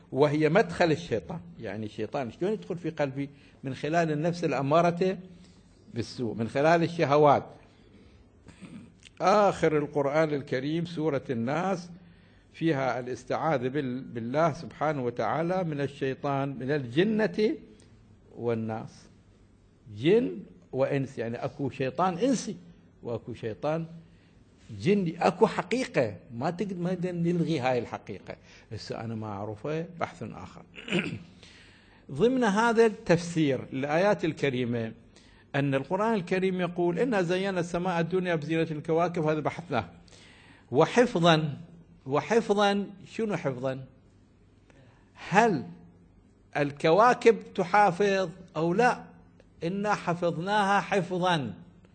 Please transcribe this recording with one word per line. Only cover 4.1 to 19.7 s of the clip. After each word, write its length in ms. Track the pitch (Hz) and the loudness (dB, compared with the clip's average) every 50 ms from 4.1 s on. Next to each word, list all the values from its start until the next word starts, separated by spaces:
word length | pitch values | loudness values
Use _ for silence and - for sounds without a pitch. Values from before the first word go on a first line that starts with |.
النفس 320 | 151 147 156 175 175 175 - | 0 0 0 -2 -2 -2 -2
الأمارة 720 | 160 - 127 139 139 151 170 170 175 170 175 185 185 190 - - - - - - - - - - - - _ - - - | -2 0 0 0 4 4 4 4 4 2 2 0 0 -2 -4 -8 -18 -20 -20 -20 -20 -20 -20 -20 -20 -20 _ -20 -12 -8
بالسوء، 420 | 117 104 - - - 127 110 73 | -8 -8 -6 -6 -6 -6 -4 -4
من 120 | 101 117 110 | -4 -4 -4
خلال 360 | - 143 143 160 170 170 170 | -2 2 4 4 4 4 4
الشهوات. 600 | 156 - - 160 131 143 151 151 147 131 107 - - - - - - - _ - - - - - - - - - _ _ - - - - - 185 - - - - - - - - - _ - | 0 0 0 2 4 6 6 8 8 8 6 4 -2 -16 -20 -20 -20 -20 _ -20 -20 -20 -20 -20 -20 -20 -20 -20 _ _ -20 -20 -20 -20 -20 -20 -18 -18 -20 -20 -20 -20 -20 -20 -20 _ -2
آخر 560 | 156 180 202 208 208 190 - - 165 160 151 151 | 2 4 4 6 4 4 2 2 2 2 2 2
القرآن 560 | 147 143 - 147 139 139 143 156 160 156 151 | -2 0 -2 0 0 2 2 2 2 2 0
الكريم 520 | 139 123 - 135 127 131 147 160 170 165 | -4 -4 -4 -4 -4 -2 -2 -2 -2 -4
سورة 380 | 170 170 160 156 160 139 131 - - | -4 -4 -2 -2 -2 -2 -2 -2 -4
الناس 600 | 131 113 113 123 147 160 185 190 196 175 - - - - - - - - - - - - _ _ - | -4 -2 -2 -2 -2 -2 0 -2 -2 -4 -6 -12 -18 -20 -20 -20 -20 -20 -20 -20 -20 -20 _ _ -8
فيها 460 | - 160 165 151 135 135 127 117 127 | -2 0 0 0 2 0 -2 -2 -2
الاستعاذة 680 | 127 123 127 120 - - 131 113 135 160 156 127 120 131 | -4 -6 -8 -10 -6 -4 -4 -2 0 0 0 0 0 -2
بال-، 360 | 127 151 139 127 123 131 - | -2 -2 -4 -4 -6 -6 -8
بالله 500 | - 117 120 113 117 127 151 165 165 135 | -8 -8 -8 -6 -2 0 2 2 2 2
سبحانه 520 | - - 110 - - 143 156 156 143 123 | -2 -10 -14 -6 -4 -2 -2 0 0 -2
وتعالى 580 | 120 117 123 113 104 120 147 165 170 185 190 185 | -4 -2 -2 0 0 0 0 0 0 -2 -2 -2
من 180 | 160 151 139 | -2 -4 -4
الشيطان، 680 | 139 135 139 - 139 135 131 - - 143 139 135 139 143 135 123 | -4 -4 -4 -4 -4 -4 -4 -4 -4 -2 -2 -2 -2 -4 -4 -6
من 120 | 127 127 | -4 -2
الجنة 840 | 151 151 131 117 117 156 185 220 220 214 214 - - - 214 233 311 - - - - - - - - - - - - - - - - | -2 -2 -2 -2 0 2 2 2 2 2 0 0 0 0 0 0 0 -2 -10 -20 -20 -20 -20 -20 -20 -20 -20 -20 -20 -20 -20 -20 -14
والناس، 680 | - 117 120 117 113 110 110 110 110 - - - - - - - - _ _ _ _ _ _ _ _ _ _ | -6 -4 -2 -2 -2 -2 -6 -6 -8 -8 -12 -16 -20 -20 -20 -20 -20 _ _ _ _ _ _ _ _ _ _